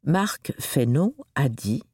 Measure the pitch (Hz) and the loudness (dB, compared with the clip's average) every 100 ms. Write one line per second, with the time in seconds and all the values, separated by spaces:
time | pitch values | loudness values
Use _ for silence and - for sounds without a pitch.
0 | 123 175 202 - - - - - 120 127 | 2 2 0 -4 -10 -8 -2 0 2 2
1 | 196 - - - 139 113 101 113 - | 0 -2 -8 0 0 0 -4 -4 -6